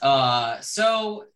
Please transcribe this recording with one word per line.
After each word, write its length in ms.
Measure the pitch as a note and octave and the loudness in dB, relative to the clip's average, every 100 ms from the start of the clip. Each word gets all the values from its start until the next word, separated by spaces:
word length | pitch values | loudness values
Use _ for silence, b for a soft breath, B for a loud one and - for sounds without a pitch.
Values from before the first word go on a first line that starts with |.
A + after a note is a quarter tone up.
Uh, 560 | C#3 C3+ B2+ A#2+ A#2 - | 2 4 2 0 -2 -6
so 640 | - - A3 A3+ G#3+ G#3 - | -8 0 0 0 -2 -8 -14